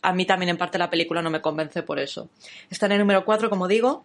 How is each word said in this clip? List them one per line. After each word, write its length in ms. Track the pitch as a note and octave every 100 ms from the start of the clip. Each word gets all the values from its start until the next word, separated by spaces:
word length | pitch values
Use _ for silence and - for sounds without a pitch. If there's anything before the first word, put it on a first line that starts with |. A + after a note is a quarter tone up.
a 100 | F3+
mí 120 | F3+
también 240 | F#3 F#3+ F3+
en 80 | E3+
parte 200 | F3 F#3
la 120 | E3+
película 320 | E3 E3 E3
no 80 | E3
me 120 | D#3
convence 400 | D#3 D3+ D#3 E3+
por 160 | D#3 C#3+
eso. 300 | C#3 - - _ - - -
Está 180 | - G3+
en 40 |
el 60 | G3+
número 240 | G3+ G3
cuatro, 240 | F#3+ G#3+ A3
como 180 | F#3+ F3+
digo. 360 | G#3+ B3 D4+